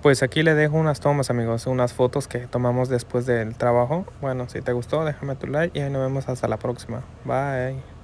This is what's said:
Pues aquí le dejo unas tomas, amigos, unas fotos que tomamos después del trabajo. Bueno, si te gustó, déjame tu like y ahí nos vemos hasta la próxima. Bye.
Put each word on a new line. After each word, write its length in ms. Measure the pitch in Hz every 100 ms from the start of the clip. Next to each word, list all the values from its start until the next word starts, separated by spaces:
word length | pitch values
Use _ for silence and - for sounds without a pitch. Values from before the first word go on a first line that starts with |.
Pues 200 | 151 135
aquí 200 | 131 156
le 120 | 160
dejo 220 | 151 151 156
unas 220 | 156 139
tomas, 320 | 147 143 131
amigos, 360 | 120 113 113 -
unas 260 | 127 123
fotos 340 | - 123 135 123
que 140 | 123 120
tomamos 400 | 123 123 123 127
después 360 | 127 - 123
del 300 | 123 120 110
trabajo. 500 | 113 123 120 123 160 190 -
Bueno, 280 | 139 127 127
si 140 | -
te 100 | 131
gustó, 320 | 120 117 151
déjame 320 | 160 143 143 135
tu 100 | -
like 320 | 135 170 -
y 40 |
ahí 80 | 139
nos 120 | 139
vemos 260 | 131 139 135
hasta 200 | 127 113
la 80 | 110
próxima. 460 | 123 120 - 113 - -
Bye. 680 | 143 127 143 135 127 131 131 -